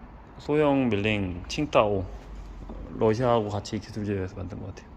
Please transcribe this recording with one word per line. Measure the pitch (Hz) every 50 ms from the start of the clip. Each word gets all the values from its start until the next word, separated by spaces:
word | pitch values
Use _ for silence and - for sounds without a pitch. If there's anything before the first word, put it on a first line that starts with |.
| - - - - - - - -
소형 | - - 147 151 151 143 139 135 131 117
밀링 | 107 98 101 110 107 104 98 90 85 87 - -
칭따오. | - - 147 143 - 135 110 104 101 95 92 - - - - - - - - - - - - - - - - - - -
러시아하고 | 113 110 110 117 131 120 120 113 104 104
같이 | 101 101 101 - 110 104
기술 | - - - 110 104
제휴해서 | 104 101 95 92 92 101
만든 | 98 92 87 - -
것 | 101 98
같아요. | - - - - -